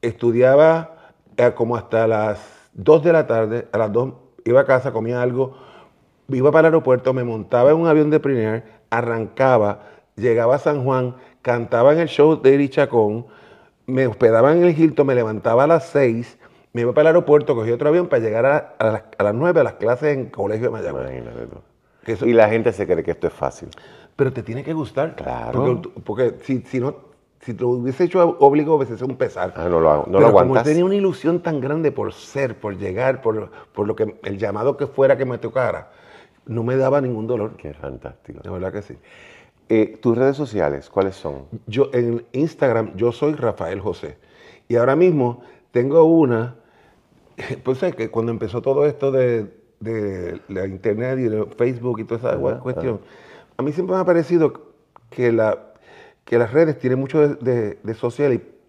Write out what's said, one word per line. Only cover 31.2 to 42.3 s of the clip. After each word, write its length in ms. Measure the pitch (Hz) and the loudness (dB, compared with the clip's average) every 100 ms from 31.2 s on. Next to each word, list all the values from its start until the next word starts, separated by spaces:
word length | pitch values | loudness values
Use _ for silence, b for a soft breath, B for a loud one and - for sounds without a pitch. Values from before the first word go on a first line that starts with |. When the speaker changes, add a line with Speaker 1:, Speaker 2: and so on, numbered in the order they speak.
| 151 170 | -2 -2
Speaker 1:
tan 200 | 175 151 | -2 -4
grande 320 | 127 156 156 | -4 -2 -2
por 200 | - 101 | -4 -8
ser, 460 | - - 139 135 107 | -8 -12 -6 -6 -6
por 180 | 107 95 | -10 -8
llegar, 420 | 98 92 131 127 | -8 -4 -2 -2
por, 280 | 117 110 101 B B | -4 -6 -8 B B
por 120 | - 104 | -8 -6
lo 80 | 107 | -4
que, 200 | 110 - | -6 -6
el 140 | - 101 | -12 -8
llamado 380 | 104 104 123 135 | -6 -4 -4 -4
que 100 | 135 | -8
fuera 300 | - 135 131 | 0 0 2
que 80 | |
me 140 | 131 120 | -2 -6
tocara, 520 | 117 131 120 - - b b b b b - | -6 -4 -4 -6 -12 b b b b b -10
no 160 | 117 | -6
me 140 | 117 131 | -4 0
daba 240 | 131 143 | 0 0
ningún 260 | 131 113 113 | -2 -6 -6
dolor. 260 | 123 104 - | -4 -6 -10
Speaker 2:
Qué 160 | 73 | -18
fantástico. 640 | 73 76 64 65 67 - - | -14 -14 -14 -16 -18 -20 -18
Speaker 1:
De 80 | - | -12
verdad 220 | 90 92 | -10 -8
que 100 | 101 | -10
sí. 140 | 101 - B B B B B _ _ | -14 -20 B B B B B _ _
Speaker 2:
Eh, 260 | 110 107 - | 0 0 -2
¿tus 160 | 120 117 | -2 2
redes 180 | 131 139 | 0 0
sociales 540 | 139 107 76 71 69 | -6 -2 -2 -4 -6
cuáles 260 | - 98 92 | -2 -2 -4
son? 300 | 82 69 69 117 - | -12 -12 -14 -18 -10
Speaker 1:
Yo, 220 | 110 135 | -2 -2
en 320 | 123 120 117 - | 0 -2 -4 -6